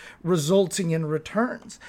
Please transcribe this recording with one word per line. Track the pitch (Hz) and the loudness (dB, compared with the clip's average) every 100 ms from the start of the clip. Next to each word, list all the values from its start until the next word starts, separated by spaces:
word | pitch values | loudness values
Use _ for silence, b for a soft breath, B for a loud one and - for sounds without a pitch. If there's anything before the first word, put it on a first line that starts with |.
| B B | B B
resulting | 165 175 143 196 185 - 170 | 0 2 4 4 4 0 -2
in | 160 | -2
returns. | 156 156 - 208 - 233 - - | -2 -4 -4 -2 -2 -2 -14 -20